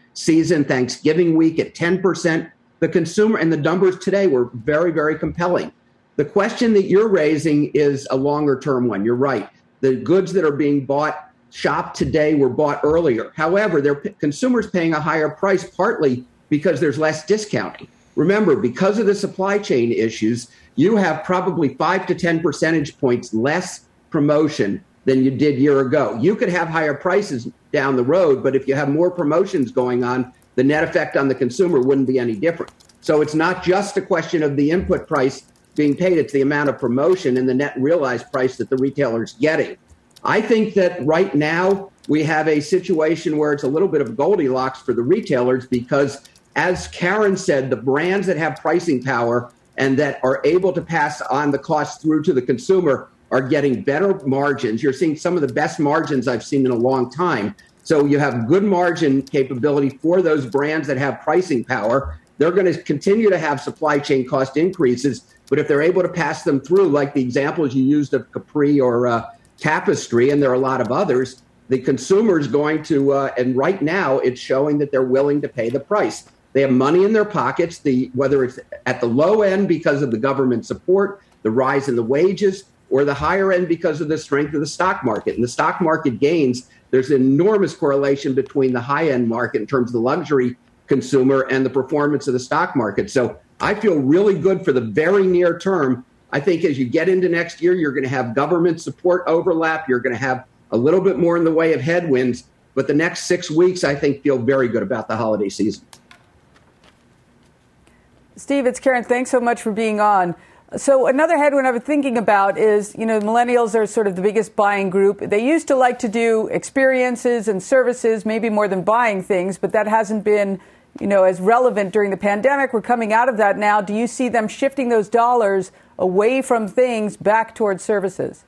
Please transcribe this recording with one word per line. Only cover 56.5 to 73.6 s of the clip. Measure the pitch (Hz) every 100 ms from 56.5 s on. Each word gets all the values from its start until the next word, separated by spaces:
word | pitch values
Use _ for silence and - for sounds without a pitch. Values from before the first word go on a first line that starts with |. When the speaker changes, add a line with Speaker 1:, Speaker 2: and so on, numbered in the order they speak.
| 143
Speaker 1:
in | 127
a | 120
long | 123 131 123
time. | 147 180 131 101 - - _
So | - 156 143
you | 143
have | 143 120 113
good | 180
margin | 208 180 175 170 160 135
capability | 135 147 127 131 143 143 139
for | 123 160 180
those | 165 151 127
brands | 139 143 156 143
that | 131
have | 143 120
pricing | - 165 180 135
power. | 120 127 107 131 - - _ _
They're | 156
gonna | 180 185
continue | 165 - 147 - 208 220
to | 175
have | 156 139
supply | - - 151 147
chain | 139 135 127
cost | 143 135 151
increases, | 180 - 139 123 139 120 - _ -
but | 139
if | 151
they're | 143
able | 156 185
to | 170
pass | 175 151 156
them | - 139
through, | - 185 190
like | 147 139
the | 143
examples | 127 131 143 170 147
you | 135
used | 131 147 139
of | 135 -
Capri | 117 - 147 143 143
or, | 127 120 123
uh, | 117 - - _ _
Tapestry, | 151 160 180 147 - 117 127
and | 143
there | 139
are |
a | 127
lot | 131 131
of | -
others, | 139 190 127 127 - _ _ _
the | 131
consumer | 127 135 - 196 226 170
is | 139
going | 143 151 156
to, | 151 147 139
uh, | 139 135 -
and | 127
right | 127